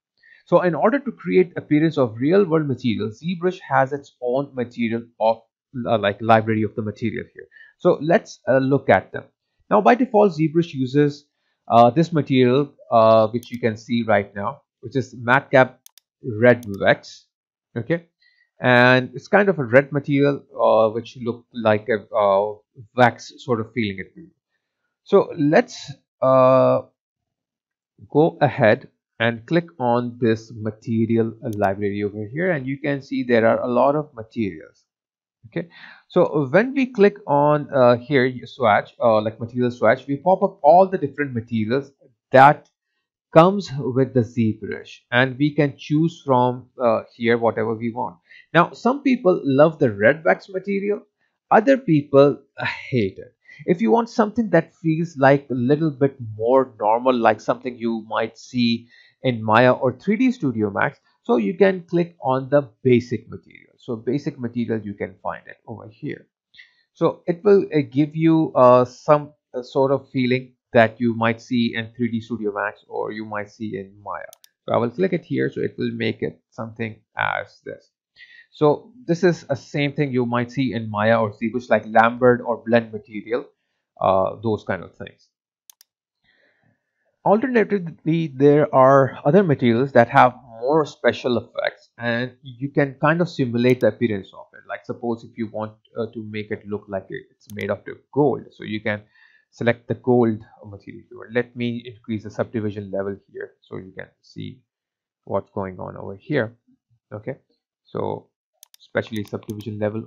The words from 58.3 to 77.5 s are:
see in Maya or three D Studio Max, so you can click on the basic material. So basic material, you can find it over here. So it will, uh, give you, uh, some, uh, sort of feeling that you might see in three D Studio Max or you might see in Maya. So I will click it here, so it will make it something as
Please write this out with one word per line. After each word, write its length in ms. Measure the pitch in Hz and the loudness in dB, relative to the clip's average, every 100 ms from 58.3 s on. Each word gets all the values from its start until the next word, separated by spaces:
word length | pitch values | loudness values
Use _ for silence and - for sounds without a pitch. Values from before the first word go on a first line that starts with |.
| - | -8
see 520 | - 123 120 117 - _ _ _ | -8 -2 0 -2 -6 _ _ _
in 160 | 135 117 | -4 -4
Maya 280 | 110 110 127 | 2 6 6
or 200 | 127 135 | 4 -2
three 240 | 120 - 220 | -4 -4 0
D 160 | 262 | 0
Studio 360 | 240 147 110 107 | 0 -4 -2 -4
Max, 280 | 98 113 - _ _ | -2 -4 -6 _ _
so 140 | - 240 | -2 -2
you 180 | 202 | -2
can 280 | 180 190 185 | 0 0 0
click 340 | 170 170 170 _ | -4 -4 -4 _
on 280 | 131 131 131 | -4 -4 0
the 140 | 143 131 _ | 0 -2 _
basic 460 | 131 123 117 113 - | 2 2 2 -8 -10
material. 460 | 92 - 50 _ _ | -20 -20 -20 _ _
So 160 | - | -12
basic 420 | 113 120 139 156 139 | -8 -6 -4 -6 -10
material, 440 | 120 120 113 113 | -8 -6 -6 -6
you 120 | 104 | -8
can 200 | 101 98 95 | -10 -12 -10
find 240 | - 69 - | -12 -12 -16
it 120 | - - | -20 -20
over 180 | 107 104 | -18 -20
here. 380 | 110 143 - _ _ _ - _ _ _ | -16 -14 -14 _ _ _ -20 _ _ _
So 280 | _ 165 - - | _ -4 -2 -6
it 160 | 175 | -2
will, 220 | 208 202 - | 4 4 4
uh, 100 | 151 123 | -2 -2
give 280 | 127 151 156 | -2 -2 0
you, 360 | 160 160 151 - | 2 2 2 4
uh, 280 | 123 127 | 6 6
some, 480 | 127 - - 151 143 _ _ | 4 -4 0 2 0 _ _
uh, 80 | 127 | -14
sort 300 | 120 143 135 | -6 -2 0
of 160 | 139 - | 0 -4
feeling 440 | 135 123 127 131 _ _ | -4 -2 -2 -4 _ _
that 260 | 123 110 113 | 2 2 2
you 160 | 120 | -4
might 260 | 113 113 117 | 0 -2 -2
see 340 | - 123 117 113 | -4 -2 -2 -2
in 160 | 110 | -8
three 180 | 117 120 | -6 -6
D 100 | 113 | -6
Studio 320 | 110 117 104 | -8 -8 -6
Max 320 | 101 101 - _ | -4 -6 -8 _
or 240 | 117 107 | -8 -8
you 120 | 107 | -8
might 260 | 107 104 101 | -10 -10 -12
see 260 | - 107 107 | -12 -10 -10
in 180 | 98 101 | -12 -16
Maya. 300 | 101 87 - - _ _ - | -14 -12 -14 -20 _ _ -6
So 80 | |
I 40 | 113 | -4
will 120 | 120 | -4
click 220 | 117 185 | -4 -4
it 120 | 175 | -4
here, 280 | - 131 131 | -6 -6 -6
so 80 | - | -6
it 160 | 107 - | -8 -8
will 140 | 120 | -8
make 300 | 117 110 110 | -6 -6 -6
it 180 | - - _ | -10 -12 _
something 460 | - 113 110 113 107 _ - | -16 -16 -12 -12 -12 _ -6
as 440 | 52 50 - | -4 -4 -10